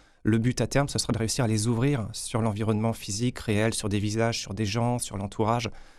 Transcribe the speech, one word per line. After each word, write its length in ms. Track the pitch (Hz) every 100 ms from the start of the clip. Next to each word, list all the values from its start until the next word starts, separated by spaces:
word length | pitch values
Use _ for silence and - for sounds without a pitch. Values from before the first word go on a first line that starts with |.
| _ _
le 140 | 110 113
but 220 | 123 123
à 60 | 117
terme, 220 | 139 143
ce 100 | -
sera 140 | -
de 60 | 117
réussir 260 | 110 -
à 40 | 113
les 200 | 110 113
ouvrir 400 | 113 139 139 101
sur 300 | - - 117
l'environnement 500 | 110 104 113 107 113
physique, 460 | 110 - 101 123 -
réel, 340 | - 104 113
sur 160 | - 107
des 120 | 104
visages, 400 | 104 110 117 110
sur 120 | -
des 140 | 101 104
gens, 320 | 117 120 123
sur 180 | - 101
l'entourage. 540 | 101 - 107 120 113 - -